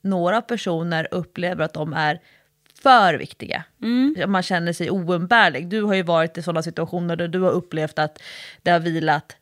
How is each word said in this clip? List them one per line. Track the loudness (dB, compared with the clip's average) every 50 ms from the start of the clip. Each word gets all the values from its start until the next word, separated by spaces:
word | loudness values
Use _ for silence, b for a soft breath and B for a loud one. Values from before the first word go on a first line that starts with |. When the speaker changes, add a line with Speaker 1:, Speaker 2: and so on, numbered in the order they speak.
Speaker 1:
några | -4 -2 0 2 2 2 0 0
personer | -2 -2 -6 -4 -2 -2 -2 -2 -2 -2 -2 -2 -4 -2
upplever | -4 -6 -6 -6 -6 -4 -4 -4 -2 -2 -4
att | -4 -4
de | -6 -6 -4
är | -2 -2 0 0 -2 -4 b b b b b b b _ _ _ _ 2
för | 6 8 8 8 8 6 2
viktiga. | 0 -4 -10 -12 -12 -10 -8 -8 -8 -8 _ _ -8
Speaker 2:
Mm. | -4 0 2 2 2 2 0 0 -2 0
Speaker 1:
Man | 0 0
känner | 0 0 -2 0 0 -2
sig | -4 -4 -2 -2
oumbärlig. | -2 -2 0 0 0 0 2 2 4 4 4 2 2 -2 -6 -4
Du | -4 -2
har | 0 0 0
ju | 0
varit | 0 2 2 2 2 0 -4 -8
i |
såna | -6 -4 -4 -4
situationer | -4 -4 -4 -6 -6 -4 -4 -4 -4 -4 -2
där | -4 -4 -2
du | -2 2
har | 2 2
upplevt | 2 0 -2 -4 -6 -4 -4 -4 -2 -2
att | -4 -4 -4 B B B B B B B B B
det | B 2
har | 2 2
vilat | 2 0 -2 -2 0 0 0 0 -2 -8 -20 _